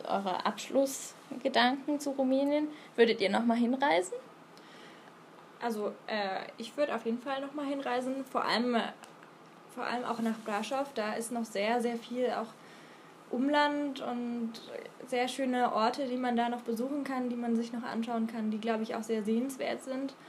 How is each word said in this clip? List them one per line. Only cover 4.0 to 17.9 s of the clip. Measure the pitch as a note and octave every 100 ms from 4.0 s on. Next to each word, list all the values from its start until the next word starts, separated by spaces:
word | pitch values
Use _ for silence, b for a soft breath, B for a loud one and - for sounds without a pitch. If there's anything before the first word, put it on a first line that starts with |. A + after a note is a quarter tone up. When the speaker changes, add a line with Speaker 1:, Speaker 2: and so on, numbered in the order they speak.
| F4+ B4 - - - - B B B B B - - - - -
Speaker 2:
Also, | A#3+ G#3+ G#3 - -
äh, | G#3+ G3 F#3+ - -
ich | A3+ -
würd | D4
auf | A3+ A3+
jeden | A#3+
Fall | C#4+ C4+
noch | C#4
mal | D4
hinreisen, | C#4 C#4 B3+ B3 B3+ C4+ C4
vor | A3+
allem, | C3+ G3+ B3
äh, | A#3 G3 - - - - - - - -
vor | B3
allem | - B3
auch | A3+ A3+
nach | A3+ A3 -
Brașov. | G#3 G#3+ C4+ C#4
Da | A3+ G#3+
ist | G#3+ A3+
noch | A#3+ A3+
sehr, | G3 G#3+ A#3+
sehr | A#3 A#3
viel | - B3 A#3+
auch | G3+ A#3 - B B B B B B -
Umland | B3 C#4 D4 D4 D4 C#4+ C4
und | A#3+ A#3+ A#3+ A#3+ A3+ - - - - - B3
sehr | B3 B3
schöne | C#4 C4 B3 B3
Orte, | G#3+ A3+ B3 C4
die | B3+
man | B3 A#3
da | A#3+
noch | A#3+
besuchen | A#3+ A3 C4+ D4
kann, | C4+ B3+ B3
die | A#3+
man | A#3+ A#3
sich | A#3
noch | A#3+
anschauen | A#3+